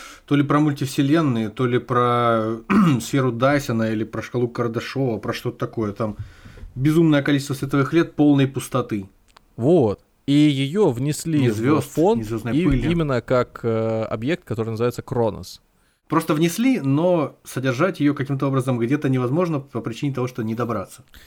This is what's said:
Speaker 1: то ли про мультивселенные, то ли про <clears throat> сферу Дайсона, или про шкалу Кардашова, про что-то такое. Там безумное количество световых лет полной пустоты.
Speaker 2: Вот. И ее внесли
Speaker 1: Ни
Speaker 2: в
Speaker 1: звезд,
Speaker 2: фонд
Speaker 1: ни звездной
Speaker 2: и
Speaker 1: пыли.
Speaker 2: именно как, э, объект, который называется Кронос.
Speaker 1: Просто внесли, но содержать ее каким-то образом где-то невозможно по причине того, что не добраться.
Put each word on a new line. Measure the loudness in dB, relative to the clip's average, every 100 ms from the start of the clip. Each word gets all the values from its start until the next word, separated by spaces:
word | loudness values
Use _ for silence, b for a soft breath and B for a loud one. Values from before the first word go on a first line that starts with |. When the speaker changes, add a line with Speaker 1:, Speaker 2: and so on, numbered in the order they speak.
| B B -2
Speaker 1:
то |
ли | 0
про | 2 2
мультивселенные, | 2 0 -4 0 2 2 2 0 -2
то | -2 0
ли | 0
про | 0 0 2 2 2 2 0 -4 0
<clears throat> | 4 4 2
сферу | 0 0 0
Дайсона, | 2 2 2 0 -2 0
или | -2
про | -4 -8
шкалу | -6 -2 -2
Кардашова, | -2 -4 -4 -6 -4 -2 -2
про | -4
что-то | -6 -6 -6
такое. | -6 -4 -4
Там | -4 -6 -6 B B B B B
безумное | -2 2 4 4 4
количество | 2 0 -2
световых | -6 -2 0 2
лет | 2 0
полной | 2 4 4 2
пустоты. | -2 -4 -4 -2 -6 -8 _ _ -20 _ -2
Speaker 2:
Вот. | 2 4 4 0 _ _ 0
И |
ее | 4 4 4 0 2 2
внесли | 2 -2 -4 -2 0
Speaker 1:
Ни | 2
Speaker 2:
в | 2
Speaker 1:
звезд, | 2 0 0
Speaker 2:
фонд | 0 2 2
Speaker 1:
ни |
звездной | -2 -6 -2 0
Speaker 2:
и |
Speaker 1:
пыли. | 2 2 0
Speaker 2:
именно | 0 0 -2
как, | 0 0 0 -4
э, | -4 -2 -2 -2
объект, | -4 -6 -4 -4
который | -6 -6 -4
называется | -2 -4 -4
Кронос. | -6 -2 -2 -2 -12 -20 _ _ _ _ -2
Speaker 1:
Просто | -2 0
внесли, | 2 0 2 0 2
но | 2 2 2 2 0 -6
содержать | -12 -6 -2 0 0 2
ее | 0
каким-то | 0 -2 -2 -2
образом | -2 0 -2
где-то | 0 0 0
невозможно | 0 0 0 0 -4
по | -6 -8
причине | -8 -6 -4
того, | -4 -6
что | -4
не | -6
добраться. | -4 -4 -6 -8 -16 -20 b